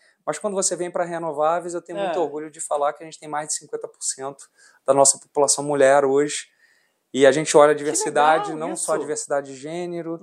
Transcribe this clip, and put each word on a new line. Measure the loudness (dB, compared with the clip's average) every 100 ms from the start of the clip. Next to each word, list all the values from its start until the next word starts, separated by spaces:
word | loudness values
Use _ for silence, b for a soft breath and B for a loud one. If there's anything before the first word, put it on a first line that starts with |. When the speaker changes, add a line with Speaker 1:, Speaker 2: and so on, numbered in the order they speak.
| _ _ -8
Speaker 1:
Mas | -6
quando | -4
você | -2 -2
vem | -4 -6
pra | -4
renováveis, | -4 -6 -6 -2 0 0 -4
eu | -10
tenho | -10 -8
muito | -4 -2
Speaker 2:
É. |
Speaker 1:
orgulho | -4 -4 -12
de | -12
falar | -6 -2 -2
que | -4
a | -14
gente | -16
tem | -10
mais | -8 -6
de | -8
cinquenta | -8 -12 -12
por | -10
cento | -10 -8 -10 -12 -20 b b b 2
da |
nossa | 4 4 2
população | _ 0 2 0 -2
mulher | 4 6 6 4
hoje | 2 0 -4 -12 _ _ _ _ _ _
E | 4 6
a |
gente | 6 4 6
olha | 6
a | 4
Speaker 2:
Que |
Speaker 1:
diversidade, | -2 -4 -2 2 4 2 0
Speaker 2:
legal | -8 -8
Speaker 1:
não | -8
só | -4
a | -4
Speaker 2:
isso. |
Speaker 1:
diversidade | -4 -8 -4 -6 -6
de | -14
gênero, | -12 -8 -8 -8 -10 -10